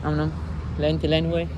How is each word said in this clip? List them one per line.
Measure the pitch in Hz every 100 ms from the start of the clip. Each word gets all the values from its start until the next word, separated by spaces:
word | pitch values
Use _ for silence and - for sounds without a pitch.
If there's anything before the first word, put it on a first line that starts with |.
આમ | 151 151
આમ | 156 156 - - - -
લાઈનથી | 151 160 151
લાઈન | 160 165
હોય. | 170 165